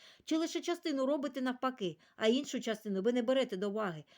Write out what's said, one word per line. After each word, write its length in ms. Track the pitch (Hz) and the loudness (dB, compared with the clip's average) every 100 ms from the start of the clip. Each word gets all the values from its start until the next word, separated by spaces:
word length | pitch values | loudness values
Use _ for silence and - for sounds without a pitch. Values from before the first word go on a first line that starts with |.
| - - | -20 -12
Чи 120 | - 320 | -2 0
лише 240 | 320 349 | 2 -2
частину 460 | - 339 339 277 262 | -2 -2 -2 0 2
робите 340 | 294 285 277 | 2 0 -2
навпаки, 560 | 254 254 262 254 185 156 _ - | -2 0 -2 -2 -4 -4 _ 0
а 100 | 220 | 2
іншу 340 | 254 277 254 | 2 0 -4
частину 420 | 233 214 214 190 | -4 -4 -2 0
ви 100 | 196 | 2
не 100 | 247 | 2
берете 340 | 233 262 247 190 | 2 2 0 -2
до 140 | 202 | -2
уваги? 340 | 208 208 156 151 | -2 -4 -4 -12